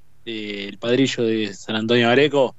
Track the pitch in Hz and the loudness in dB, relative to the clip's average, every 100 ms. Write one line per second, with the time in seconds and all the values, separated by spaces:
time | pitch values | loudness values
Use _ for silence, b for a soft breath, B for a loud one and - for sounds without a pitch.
0 | - - - 110 104 101 101 98 117 123 | -20 -18 -12 -10 -8 -10 -10 -8 -2 2
1 | 131 - 113 110 104 98 - 110 110 120 | 2 0 -2 0 -4 -8 -8 -4 2 2
2 | 117 123 151 139 120 | 4 4 4 2 0